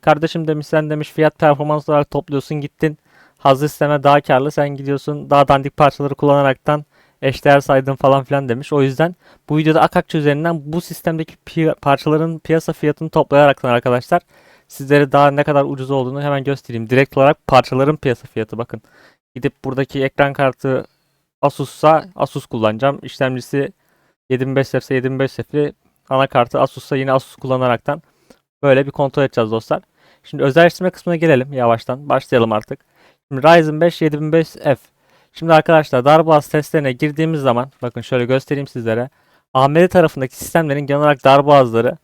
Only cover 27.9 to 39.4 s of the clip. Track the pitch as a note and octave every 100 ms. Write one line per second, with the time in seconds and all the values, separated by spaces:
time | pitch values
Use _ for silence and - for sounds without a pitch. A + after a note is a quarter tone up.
27.9 | D3+ _ _ _ _ _ _ C#3+ C3 C#3
28.9 | - C#3 - C3+ - A2+ A2+ - D3 _
29.9 | _ _ _ - C#3+ C#3 C#3 E3+ - F#3
30.9 | - - E3+ E3 C3 C3 C#3 A#2+ A2+ -
31.9 | B2+ D3 C3 - B2+ A2+ G#2+ - C#3 _
32.9 | _ _ _ _ C3+ D3 E3+ D#3 D3+ E3+
33.9 | - D#3+ D3 D3+ D#3+ D#3 - D3+ C3 _
34.9 | _ _ _ _ - E3 D#3 D3+ D#3+ D3
35.9 | C3 B2+ D#3+ D#3+ D#3 - D#3 C#3+ D#3+ C#3+
36.9 | B2 D3+ D3 D#3+ D#3+ C3+ A#2 C3+ _ B2
37.9 | A#2+ A2+ B2+ A#2+ C3 - C#3+ C3+ B2+ A2+
38.9 | A2+ B2 _ _ _